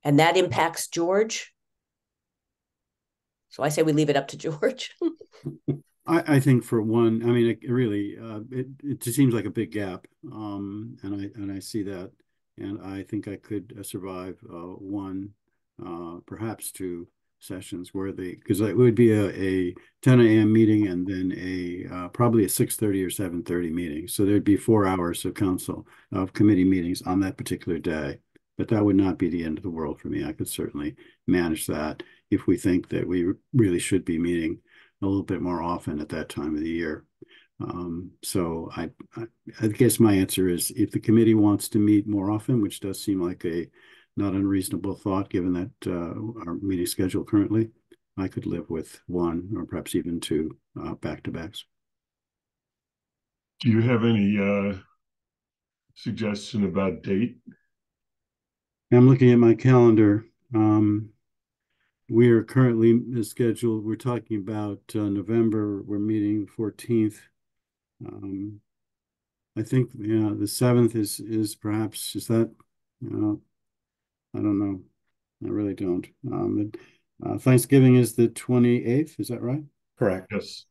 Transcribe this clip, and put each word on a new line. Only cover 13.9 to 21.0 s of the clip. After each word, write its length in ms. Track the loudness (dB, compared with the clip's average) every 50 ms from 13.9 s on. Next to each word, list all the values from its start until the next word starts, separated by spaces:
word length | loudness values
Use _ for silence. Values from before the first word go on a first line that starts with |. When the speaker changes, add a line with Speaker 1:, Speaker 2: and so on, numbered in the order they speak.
| -12 -12 -10 -10 -12 -10 -12 -12 -14 _ -20 -18
Speaker 2:
uh, 260 | -16 -16 -14 -16 -16
one, 540 | -16 -12 -10 -10 -8 -8 -8 -10 -10 -10 -12 _ _ _ _ _ _ _ _ _ -18 -14
uh, 340 | -12 -12 -12 -12 -12 -14 -16 _
perhaps 460 | -18 -12 -10 -8 -8 -8 -10 -12 -16
two 360 | -12 -10 -8 -8 -8 -8 -12 _ _ _ _ _ _ _
sessions 540 | -16 -14 -14 -14 -12 -12 -12 -12 -12 -10 -8
where 180 | -8 -6 -6 -6
they, 220 | -8 -10 -10 -10
'cause 260 | -12 _ -2 0 0
it 160 | 0 0 4
would 180 | 6 6 6 6
be 160 | 6 6 6
a, 180 | 6 4 2 0
a 460 | -2 -4 -2 0 0 0 0 -2 -4 -10 -20 _ _ _
ten 200 | 4 6 8 8
A 20 | 8
M 300 | 8 8 6 6 6 6
meeting 340 | 6 6 6 6 4 2
and 180 | 2 0 -2